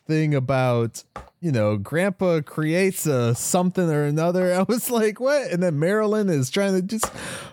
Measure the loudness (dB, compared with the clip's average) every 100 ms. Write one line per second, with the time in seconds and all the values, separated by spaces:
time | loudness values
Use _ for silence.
0 | -2 0 2 0 0 0 2 0 -2 -6
1 | -16 -20 -20 _ -2 2 2 0 -2 -2
2 | -2 0 0 0 -2 -4 0 2 0 0
3 | -2 0 0 0 0 0 2 0 0 0
4 | 0 0 0 0 2 2 0 0 2 2
5 | 2 0 0 0 0 0 0 2 2 2
6 | 2 2 2 0 0 0 0 0 -2 -4
7 | -6 -8 -12 -14 -16